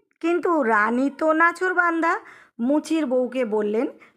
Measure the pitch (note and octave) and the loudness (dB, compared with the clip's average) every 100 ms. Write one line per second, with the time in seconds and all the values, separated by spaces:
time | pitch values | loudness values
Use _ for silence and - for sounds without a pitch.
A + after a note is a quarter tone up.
0 | _ _ E4 F4 F4 D#4+ A3+ G#3+ G#3+ B3 | _ _ -2 0 2 2 2 2 2 0
1 | C#4 C#4+ D#4 D#4 E4+ F4 F#4 F4 F4 E4 | -2 0 0 2 2 0 -2 0 0 0
2 | E4 G#4+ - - - - A#3+ D4 D4+ D#4+ | -2 -2 -6 -20 -18 -6 0 0 0 -2
3 | C#4 B3+ B3 B3+ A3+ G#3+ G#3 G#3+ D#4 - | 0 0 -2 -2 -2 -2 -2 -2 -4 -6
4 | - | -20